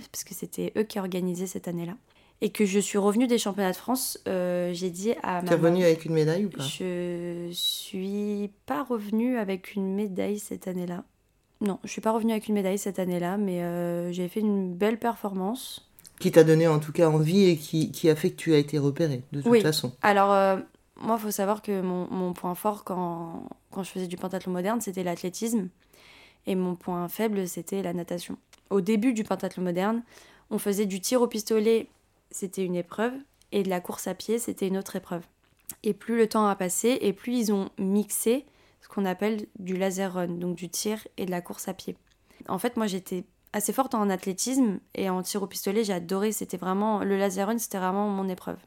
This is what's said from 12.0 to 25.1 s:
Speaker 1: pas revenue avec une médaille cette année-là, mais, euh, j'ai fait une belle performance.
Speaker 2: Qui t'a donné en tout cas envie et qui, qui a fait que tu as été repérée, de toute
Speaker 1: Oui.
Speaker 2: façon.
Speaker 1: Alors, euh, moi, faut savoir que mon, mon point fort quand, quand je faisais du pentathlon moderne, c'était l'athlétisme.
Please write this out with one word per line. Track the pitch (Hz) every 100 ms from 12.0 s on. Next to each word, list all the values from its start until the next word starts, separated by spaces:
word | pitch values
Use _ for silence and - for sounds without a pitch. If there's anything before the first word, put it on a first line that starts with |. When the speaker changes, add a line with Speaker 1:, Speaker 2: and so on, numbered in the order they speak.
Speaker 1:
pas | 220
revenue | 226 226
avec | 220 220
une |
médaille | 208 190 202
cette | 202 185
année-là, | 180 175 175 202
mais, | 196 175
euh, | 175 175 175 175 175
j'ai | 175 175
fait | 220
une | 208 196 185
belle | 175 208 233
performance. | 233 220 202 190 190 262 - - _ - - -
Speaker 2:
Qui | 180
t'a | 165
donné | 160 160 165
en | 151
tout | 156
cas | 175 160
envie | 156 156 196 185
et | 156
qui, | - 160 123
qui | - 165
a |
fait | 156 185
que | -
tu | 165
as | 147
été | 147 151
repérée, | 139 139 160 123 -
de | 143
toute | 233
Speaker 1:
Oui. | 233
Speaker 2:
façon. | 156 151 160 -
Speaker 1:
Alors, | 208 202 202
euh, | 196 196 190 - _ _
moi, | - 220 226
faut | 214
savoir | 202 196 214
que | 208 190
mon, | 185 180 175
mon | 185 180
point | 175 180
fort | 175 208 208
quand, | - 180 175 170 165 170 - - _
quand | 196
je | 180
faisais | 185 180
du |
pentathlon | 180 185 185 185
moderne, | 180 190 233
c'était | 208 185
l'athlétisme. | 180